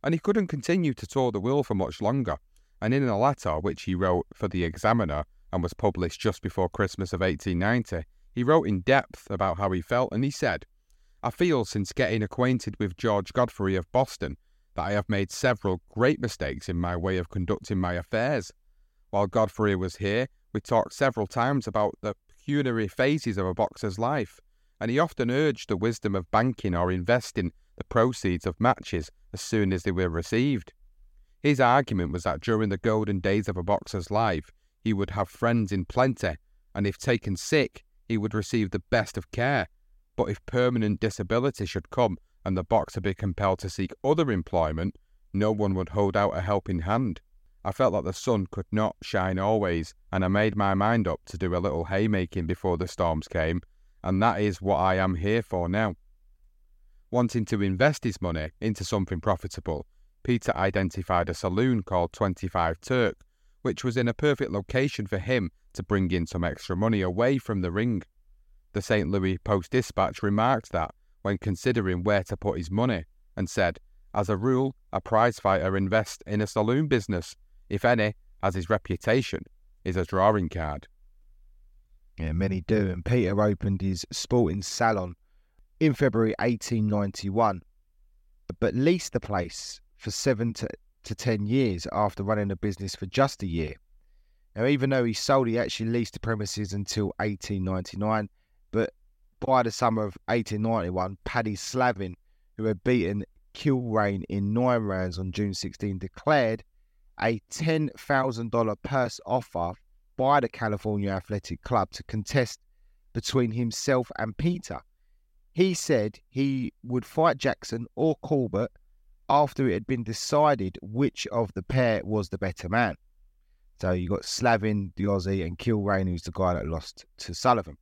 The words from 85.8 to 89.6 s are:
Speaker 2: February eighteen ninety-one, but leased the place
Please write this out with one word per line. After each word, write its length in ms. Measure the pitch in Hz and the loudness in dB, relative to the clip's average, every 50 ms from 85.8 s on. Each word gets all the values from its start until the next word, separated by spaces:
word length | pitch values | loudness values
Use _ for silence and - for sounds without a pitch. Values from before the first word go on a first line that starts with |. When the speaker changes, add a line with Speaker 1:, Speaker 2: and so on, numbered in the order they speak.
| 160 156 135 | 2 2 2
Speaker 2:
February 400 | - 147 135 180 113 113 110 - - | 4 2 2 4 4 2 2 2 0
eighteen 460 | - 120 120 107 - - 123 113 107 104 | 0 0 0 -2 -2 -2 0 0 2 2
ninety-one, 720 | 104 104 101 98 92 - - 98 95 110 117 107 98 87 - _ _ _ _ _ _ _ _ _ _ _ _ _ _ _ _ _ 175 _ | 2 0 0 -2 -4 -6 -6 -2 2 2 2 2 2 -2 -8 _ _ _ _ _ _ _ _ _ _ _ _ _ _ _ _ _ -6 _
but 140 | - 113 - | 0 0 2
leased 400 | 120 135 160 180 180 - - - | 2 2 2 2 2 -2 -4 -6
the 60 | 240 | -6
place 600 | - - 104 95 87 82 - - | -4 -2 -2 -2 -2 -2 -8 -12